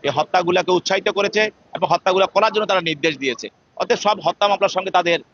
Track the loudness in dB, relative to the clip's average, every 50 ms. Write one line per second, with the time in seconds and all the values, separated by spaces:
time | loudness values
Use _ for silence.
0 | -4 -2 -2 -2 -2 0 0 0 0 2 0 0 2 2 0 0 0 0 -2 -2
1 | -2 -2 -2 0 -2 0 0 0 -2 -2 _ _ _ _ -6 -6 -2 0 0 0
2 | _ 0 2 2 2 2 _ 2 2 2 2 0 0 0 0 0 0 -2 -4 -2
3 | -2 -2 -2 0 -4 -4 -4 -4 -8 -16 _ _ _ _ _ -8 -2 -2 -2 0
4 | 2 0 0 0 0 -2 0 _ 2 0 2 2 0 0 0 -2 -6 0 0 0
5 | 2 2 0 -2 -4 _